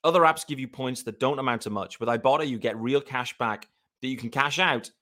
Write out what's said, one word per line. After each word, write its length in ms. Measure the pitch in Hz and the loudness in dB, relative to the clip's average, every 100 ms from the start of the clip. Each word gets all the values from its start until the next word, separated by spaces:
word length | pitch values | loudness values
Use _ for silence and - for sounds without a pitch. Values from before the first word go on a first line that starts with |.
Other 180 | 160 175 | 4 6
apps 260 | 160 156 - | 6 4 -4
give 120 | 139 | -6
you 80 | 131 | -8
points 360 | - 131 127 | -6 -6 -4
that 160 | - 104 | -8 0
don't 200 | 131 139 | 0 2
amount 240 | 135 117 | 0 -2
to 60 | - | -4
much. 300 | 104 95 - | -6 -8 -4
With 100 | 117 | 0
Ibotta, 380 | 117 131 147 151 | 2 4 2 0
you 100 | 120 | -2
get 200 | 117 110 | -2 -2
real 240 | 117 139 | 0 0
cash 360 | 139 131 120 - | 0 -6 -6 -2
back 300 | 117 107 - _ _ _ | -2 -2 -10 _ _ _
that 60 | 127 | -8
you 100 | 127 | -6
can 120 | 117 | -4
cash 280 | 135 143 143 | 0 0 2
out 320 | 185 127 - _ | 2 0 -4 _